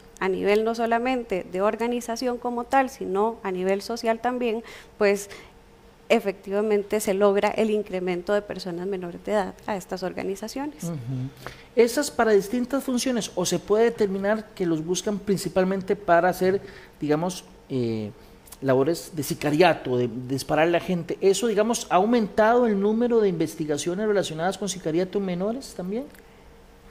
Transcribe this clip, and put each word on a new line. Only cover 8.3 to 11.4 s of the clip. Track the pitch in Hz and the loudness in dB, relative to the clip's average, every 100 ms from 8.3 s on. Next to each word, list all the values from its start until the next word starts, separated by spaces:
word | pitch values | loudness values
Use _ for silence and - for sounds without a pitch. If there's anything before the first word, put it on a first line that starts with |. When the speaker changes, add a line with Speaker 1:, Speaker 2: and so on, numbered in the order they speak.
Speaker 1:
de | 208 | -2
personas | 208 185 185 170 185 | -2 -8 -8 -6 -6
menores | 190 175 180 | -6 -8 -10
de | 190 | -2
edad | 208 185 - - | -2 -2 -6 -8
a | 202 | -8
estas | - 185 | -6 -6
organizaciones. | 180 175 185 196 220 269 294 294 | -6 -6 -6 -6 -8 -8 -8 -8
Speaker 2:
Ujú. | 170 156 117 131 131 - | -8 -6 -6 -6 -6 -10